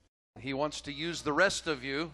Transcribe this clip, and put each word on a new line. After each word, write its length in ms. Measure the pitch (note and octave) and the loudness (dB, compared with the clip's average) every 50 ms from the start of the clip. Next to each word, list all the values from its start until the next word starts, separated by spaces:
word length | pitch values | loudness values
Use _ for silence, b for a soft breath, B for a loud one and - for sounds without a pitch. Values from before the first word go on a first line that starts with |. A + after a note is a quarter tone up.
| _ _ _ _ _ _ - - | _ _ _ _ _ _ -16 -10
He 120 | A#2 C3+ C#3 | -6 -4 -2
wants 280 | C3+ D3 D3+ D3 - - | 0 0 -2 -2 -4 -8
to 100 | D3 C#3+ | -8 -6
use 300 | C#3+ D#3 E3+ E3 C3+ - | -4 -4 -4 -4 -2 0
the 80 | D3+ C#3+ | 2 4
rest 340 | D#3 F#3 G3 - - - | 6 6 6 4 2 0
of 160 | E3 D3+ B2+ A#2+ | -2 -2 -2 -2
you 300 | C#3 C#3 C#3+ E3 E3 | -2 -2 -2 -2 -4